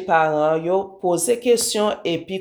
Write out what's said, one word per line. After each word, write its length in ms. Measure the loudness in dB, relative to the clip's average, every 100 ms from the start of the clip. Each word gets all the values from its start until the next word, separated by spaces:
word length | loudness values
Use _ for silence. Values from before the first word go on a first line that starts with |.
| 2
paran 540 | 2 2 2 2 0
yo 140 | 0 -2 -2 -4
poze 340 | -2 0 0 0
kesyon 640 | 2 2 2 0 0 -2 -4
epi 320 | -4 -6 -10